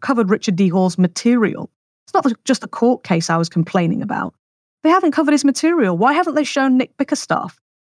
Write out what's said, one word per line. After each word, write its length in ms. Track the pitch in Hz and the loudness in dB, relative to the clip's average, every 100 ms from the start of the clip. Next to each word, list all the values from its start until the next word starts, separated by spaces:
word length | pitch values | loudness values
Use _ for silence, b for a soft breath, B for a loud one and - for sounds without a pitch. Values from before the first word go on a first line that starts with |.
covered 280 | - 247 196 | -4 0 2
Richard 260 | 214 - 175 | 0 0 0
D 120 | 196 | 2
Hall's 300 | 175 185 - | 2 0 2
material. 720 | 180 - 233 247 214 - - _ _ _ _ | 0 0 0 2 0 -4 -12 _ _ _ _
It's 80 | |
not 160 | 381 277 220 | -2 0 -2
just 160 | - 262 | -2 -2
the 80 | - | -4
court 340 | - 233 254 | -2 0 0
case 260 | - 170 165 | -2 -4 0
I 80 | 165 | -2
was 120 | 165 | -2
complaining 540 | - 165 185 170 - | -2 -2 0 -2 -4
about. 320 | - - - - _ _ _ _ | -6 -6 -8 -12 _ _ _ _
They 60 | 311 | 0
haven't 220 | 359 370 | 2 2
covered 200 | 285 302 | 0 2
his 120 | 294 | 2
material. 540 | 277 262 311 339 202 170 | 2 0 0 2 0 2
Why 140 | 233 | 2
haven't 220 | 294 339 | 2 0
they 100 | 285 | -2
shown 320 | 294 - 269 254 | -2 0 2 2
Nick 200 | 247 - | 0 -4
Bickerstaff? 600 | 269 294 - - - - _ _ | -4 -4 -2 -4 -6 -14 _ _